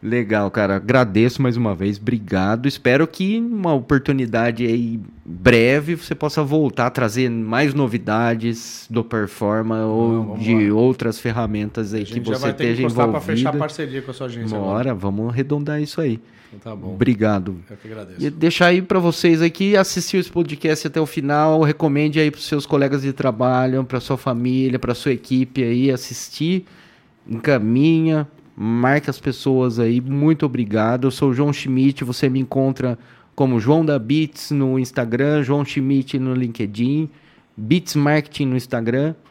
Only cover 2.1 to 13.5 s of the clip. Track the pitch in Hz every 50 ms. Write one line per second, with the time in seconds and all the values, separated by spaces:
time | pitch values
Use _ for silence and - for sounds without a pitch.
2.1 | 123 113 104 - - 95 95 98 110 117 127 139 135 - - 123 123 143 160 160
3.1 | - - 190 190 214 226 233 233 240 214 185 170 156 135 117 - 147 135 135 -
4.1 | 143 135 127 113 107 113 113 120 117 113 123 117 117 123 120 113 117 113 95 -
5.1 | - - - - 82 90 92 123 120 117 113 123 135 147 147 156 175 165 - -
6.1 | 131 131 151 151 - - 151 135 147 156 151 131 - - 120 127 123 - 127 110
7.1 | 104 123 131 123 117 113 113 110 110 123 147 147 135 147 139 120 107 113 - 104
8.1 | 107 110 117 117 117 113 110 117 113 113 - - - - - - 113 117 113 117
9.1 | - 110 104 95 - - 110 101 104 110 110 113 110 113 110 110 110 113 117 117
10.1 | 113 113 110 107 104 110 113 107 113 110 107 101 104 110 120 127 127 - 120 117
11.1 | 107 - - 120 113 123 117 107 107 104 104 104 107 117 110 98 104 110 104 98
12.1 | 113 120 120 113 110 - - - - - - 120 117 120 131 127 117 120 120 113
13.1 | 110 151 - - 113 113 127 151